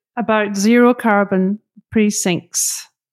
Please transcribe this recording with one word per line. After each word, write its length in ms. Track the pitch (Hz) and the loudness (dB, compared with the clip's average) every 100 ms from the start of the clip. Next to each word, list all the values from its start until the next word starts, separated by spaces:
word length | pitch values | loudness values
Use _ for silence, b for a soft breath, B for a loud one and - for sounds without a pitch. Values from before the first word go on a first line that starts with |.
| _ - | _ -8
about 400 | 220 214 208 202 | -2 -2 -2 -2
zero 360 | 208 240 240 | 2 4 4
carbon 680 | 247 233 202 202 190 185 208 _ _ _ | 2 0 0 0 0 0 -4 _ _ _
precincts 960 | 220 208 208 190 170 - - - - - _ _ | 0 0 0 -2 -4 -6 -6 -6 -8 -14 _ _